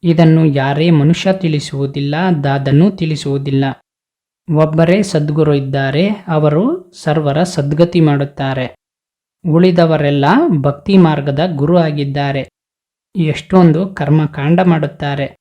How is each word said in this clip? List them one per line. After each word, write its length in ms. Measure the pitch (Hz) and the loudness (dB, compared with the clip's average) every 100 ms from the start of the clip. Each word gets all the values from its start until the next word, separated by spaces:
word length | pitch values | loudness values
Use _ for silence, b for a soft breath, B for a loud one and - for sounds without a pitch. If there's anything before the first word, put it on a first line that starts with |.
ಇದನ್ನು 420 | 175 160 165 160 160 | 2 4 4 4 2
ಯಾರೇ 440 | 139 135 143 170 | 0 -2 0 2
ಮನುಷ್ಯ 440 | 160 143 170 190 | 2 2 0 -2
ತಿಳಿಸುವುದಿಲ್ಲ, 800 | 190 180 151 - 139 139 143 143 151 185 165 | -2 -2 -4 -6 -6 -6 -6 -6 -2 -2 0
ದಾದನೂ 460 | 139 139 135 139 190 | -2 -2 0 2 2
ತಿಳಿಸುವುದಿಲ್ಲ. 760 | 190 165 151 143 139 139 135 135 131 _ _ _ _ _ _ - 151 | 0 -6 -4 -4 -4 -2 -2 -2 -6 _ _ _ _ _ _ -4 0
ಒಬ್ಬರೇ 480 | 156 156 165 190 | 0 2 2 2
ಸದ್ಗುರು 500 | 196 160 147 151 151 | 0 -2 -2 0 0
ಇದ್ದಾರೆ, 540 | 143 135 139 135 139 196 | 0 -2 -4 -2 0 -2
ಅವರು 840 | 208 - 156 151 147 233 359 - | -2 -4 0 2 2 0 -4 -10
ಸರ್ವರ 520 | - - 151 147 143 | -10 -4 -2 0 -2
ಸದ್ಗತಿ 580 | 175 170 143 151 170 170 | -2 -2 -4 0 0 2
ಮಾಡುತ್ತಾರೆ. 760 | 156 143 139 - 135 131 123 - _ _ _ _ _ _ 175 | 2 0 -4 -6 -6 -6 -8 -12 _ _ _ _ _ _ -2
ಉಳಿದವರೆಲ್ಲ 760 | 160 185 175 165 156 143 143 143 220 339 | 2 4 4 2 2 0 2 2 2 2
ಭಕ್ತಿ 500 | 160 135 143 - 196 | 0 -2 -4 0 4
ಮಾರ್ಗದ 420 | 165 151 143 139 185 151 | 4 2 -4 -2 -2 -2
ಗುರು 220 | 147 175 | 0 0
ಆಗಿದ್ದಾರೆ. 720 | 160 147 139 143 139 135 127 _ _ _ _ _ _ 196 | 0 -4 -4 -4 -4 -4 -8 _ _ _ _ _ _ -4
ಎಷ್ಟೊಂದು 800 | 156 - - 185 175 156 190 - | -2 -2 0 4 4 2 -2 -6
ಕರ್ಮಕಾಂಡ 640 | 143 156 147 147 143 175 | 0 0 0 -4 0 2
ಮಾಡುತ್ತಾರೆ. 760 | 180 160 147 - 143 139 139 - | 2 0 -2 -6 -6 -6 -8 -10